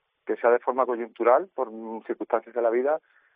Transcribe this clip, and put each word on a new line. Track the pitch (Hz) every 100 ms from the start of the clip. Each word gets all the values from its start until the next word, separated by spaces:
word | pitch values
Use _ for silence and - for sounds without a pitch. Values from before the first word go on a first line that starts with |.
| _ _ -
que | 107
sea | 120
de | 120
forma | - 127
coyuntural, | 123 117 117 - 113 135 190
por, | - 120
mm, | 110 113 113
circunstancias | - 117 - 113 117 117
de |
la | 117
vida, | 120 135 156 _ _ _